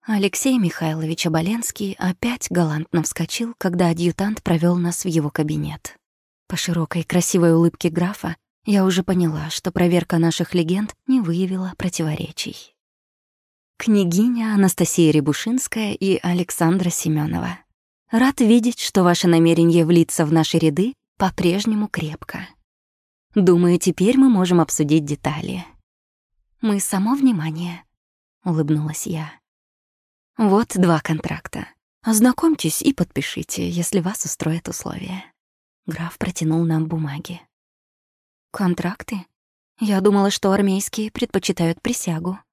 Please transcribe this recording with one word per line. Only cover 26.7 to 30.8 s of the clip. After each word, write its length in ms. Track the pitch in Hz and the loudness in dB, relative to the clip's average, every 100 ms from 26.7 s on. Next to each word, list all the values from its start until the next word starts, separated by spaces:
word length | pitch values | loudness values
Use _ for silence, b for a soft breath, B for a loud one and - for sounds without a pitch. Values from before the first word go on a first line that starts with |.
| 202 | -2
само 360 | - 190 208 | -2 -2 0
внимание", 720 | 277 269 202 160 156 175 170 _ _ _ _ _ _ | 2 2 2 -2 -6 -8 -10 _ _ _ _ _ _
улыбнулась 640 | 180 160 147 151 156 156 - | -2 0 2 0 -2 -6 -6
я. 260 | 160 151 - _ _ _ _ _ _ _ _ _ - | -8 -8 -16 _ _ _ _ _ _ _ _ _ -2
"Вот 360 | 214 202 240 | 2 2 2
два 260 | 185 | 2